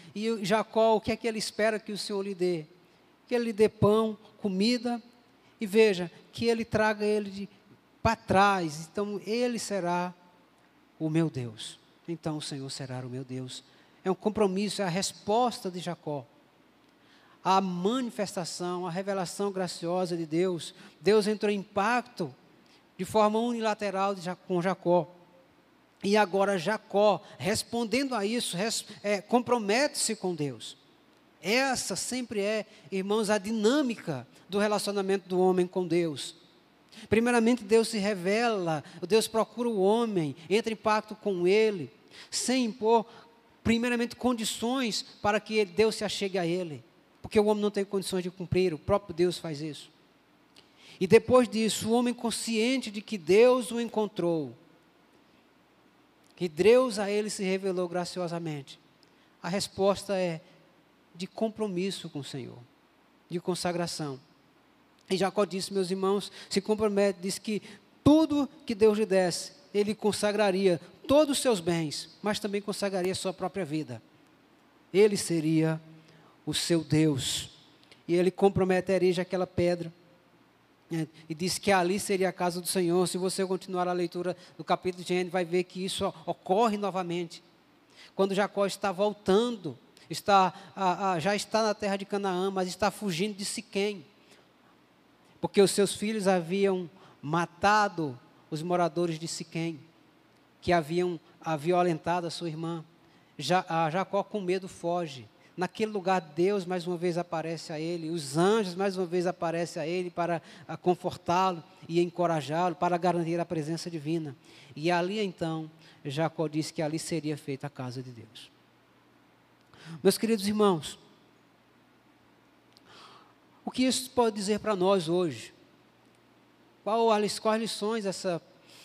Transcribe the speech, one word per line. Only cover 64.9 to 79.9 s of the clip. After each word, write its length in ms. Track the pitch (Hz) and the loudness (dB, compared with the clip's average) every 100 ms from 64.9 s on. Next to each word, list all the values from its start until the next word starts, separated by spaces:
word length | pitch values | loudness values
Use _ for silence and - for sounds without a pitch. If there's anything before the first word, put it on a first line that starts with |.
| _ - | _ -4
E 80 | 190 | 0
Jacó 280 | 190 196 196 | 0 2 0
disse, 280 | 185 170 | -2 -4
meus 180 | 196 180 | -2 -2
irmãos, 400 | 190 190 202 - - - | 0 2 0 -2 -12 -4
se 120 | 202 | -2
compromete, 580 | 190 214 214 196 202 185 | 0 0 2 2 2 0
diz 160 | 190 - | -6 -6
que 240 | - 202 - - _ _ | -6 -6 -8 -20 _ _
tudo 460 | - 311 311 294 262 - - | 6 6 6 2 -2 -6 -8
que 80 | |
Deus 240 | 202 220 208 | 4 6 6
lhe 80 | 208 | 2
desse, 460 | 190 180 - - - - | 2 2 -2 -8 -16 -4
ele 200 | 202 208 | -2 -2
consagraria 840 | 214 214 - 208 208 208 185 196 170 - - - | 0 -2 0 0 2 2 4 2 2 -4 -8 2
todos 300 | 277 302 262 | 4 4 2
os 40 | |
seus 180 | 262 208 | 0 0
bens, 580 | 165 170 156 - - - | 0 0 -2 -6 -12 -6
mas 180 | 208 202 | -4 -2
também 220 | 208 202 | -4 -4
consagraria 500 | 202 202 202 190 185 | -6 -4 -2 -2 -2
a 40 | 185 | -2
sua 180 | 190 | -6
própria 320 | 180 185 202 156 | -4 -6 -6 -4
vida. 360 | 156 135 113 - _ _ _ _ _ _ _ _ | -4 -6 -12 -16 _ _ _ _ _ _ _ _
Ele 240 | 180 214 202 | 4 6 4
seria 600 | - 170 156 160 160 160 - - - - - _ - | -2 0 2 4 2 0 -8 -20 -20 -20 -20 _ -6
o 80 | |
seu 300 | 147 - 170 | -4 0 0
Deus. 680 | 139 151 156 135 - - - - _ _ - - - | 2 4 4 2 -2 -6 -8 -16 _ _ -20 -14 -2
E 80 | 175 | 2
ele 160 | 180 | 2
compromete 600 | - 196 196 185 185 185 | 4 2 4 2 2 2
a 40 | 190 | 2
erigir 260 | 180 175 | 4 2
aquela 240 | 180 185 180 | -2 -4 -2
pedra. 480 | - 175 175 165 | 0 0 0 -6